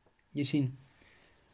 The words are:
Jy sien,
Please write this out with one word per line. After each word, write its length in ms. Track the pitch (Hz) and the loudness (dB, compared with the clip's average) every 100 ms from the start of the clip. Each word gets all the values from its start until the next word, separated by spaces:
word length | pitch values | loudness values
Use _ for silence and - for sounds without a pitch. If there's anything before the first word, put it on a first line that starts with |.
| _ _ _ | _ _ _
Jy 100 | 143 139 | -4 0
sien, 200 | 151 131 - - - - - - _ _ | 2 0 -2 -16 -20 -20 -20 -20 _ _